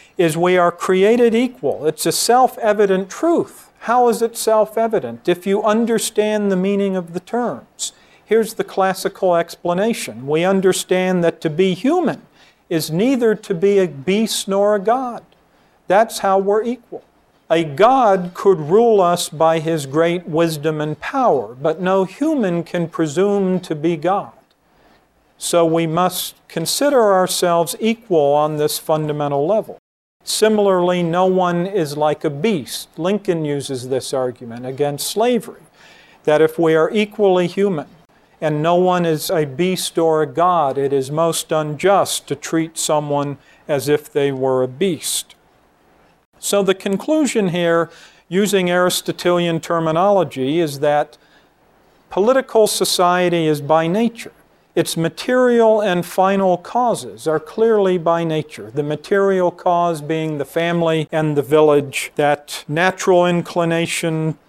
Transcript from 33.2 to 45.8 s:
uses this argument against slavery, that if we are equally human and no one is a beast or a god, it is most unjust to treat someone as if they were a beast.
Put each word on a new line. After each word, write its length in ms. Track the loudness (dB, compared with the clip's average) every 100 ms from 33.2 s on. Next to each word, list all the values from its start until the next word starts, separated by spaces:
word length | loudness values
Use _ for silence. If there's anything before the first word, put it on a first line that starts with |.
| -2 -2 -2
uses 420 | -4 -6 -8 -4
this 240 | -6 -4
argument 540 | -4 -4 -6 -14 -12 -8
against 420 | -4 -4 -4 -6
slavery, 540 | -2 0 0 -4 -16 -20 _ -20 -20 -20 _
that 180 | 0 4
if 160 | 2 2
we 160 | 2
are 160 | 2 2
equally 560 | 0 -2 0 2 2 0
human 400 | 0 0 -2 -8 -18 _ _ _ -6
and 200 | -2 0
no 120 | 2
one 320 | 2 2 2 0
is 240 | -2 -2
a 160 | -2 -2
beast 500 | -2 -2 -2 -4 0
or 240 | 2 2
a 60 | 0
god, 500 | 0 0 2 0 0
it 160 | 0
is 180 | 0 -2
most 400 | -2 -2 -2 -4
unjust 800 | -2 -4 -2 2 2 2 -4 -8
to 80 | -10
treat 400 | -4 -4 -4 -4
someone 600 | -2 -2 -2 -2 -4 -8 _ _ -4
as 220 | -2 0
if 240 | -2 -2
they 180 | -2 -2
were 320 | 0 0 0
a 60 | 0
beast. 640 | -2 -2 -2 -6 -8 -10 -18 _ _ _ _